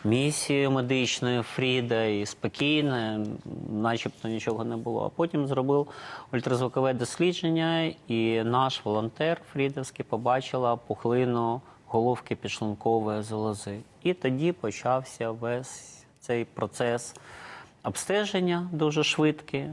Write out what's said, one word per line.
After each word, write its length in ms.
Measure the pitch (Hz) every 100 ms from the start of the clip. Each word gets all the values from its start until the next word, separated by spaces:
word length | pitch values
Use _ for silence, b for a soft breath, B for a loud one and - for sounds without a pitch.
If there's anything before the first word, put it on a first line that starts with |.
місією 640 | 104 120 143 151 - 139 139
медичною 720 | 135 123 131 123 - 123 123
Фріда, 640 | 110 - 131 127 120 113
і 220 | 110 104 101
спокійно, 1000 | - 110 - 143 151 147 123 110 107 107 - - - -
начебто 560 | 107 113 117 - - 113
нічого 360 | 113 117 110
не 120 | 113 117
було. 280 | 117 110 107
А 20 |
потім 380 | - 170 151 139
зробив 420 | 131 131 143 143 B B B B
ультразвукове 640 | 127 127 123 127 131 131
дослідження, 960 | 123 120 - 175 175 165 165 165 165 165 - -
і 340 | 113 113 113
наш 400 | 113 123 131 -
волонтер 560 | 107 107 113 - 156 165 -
фрідовський 520 | 147 139 143 131 - -
побачила 680 | 113 123 127 - 131 123 117
пухлину 840 | - 107 117 123 127 120 117 123 B B -
головки 500 | 117 120 123 - 113
підшлункової 880 | 101 - 110 101 117 113 107 107
залози. 560 | 104 107 110 104 - 101 - -
І 120 | 175
тоді 380 | 180 135 131 165
почався 800 | 175 110 - 127 131 131 - 113
весь 720 | 113 117 123 131 - - - - _
цей 240 | - 120
процес 680 | 113 - 107 - 123 120 - - B B B B B B
обстеження 840 | 123 - - 202 208 190 180 175 180
дуже 320 | 160 156 151
швидкий 640 | 151 - 156 151 - 139 143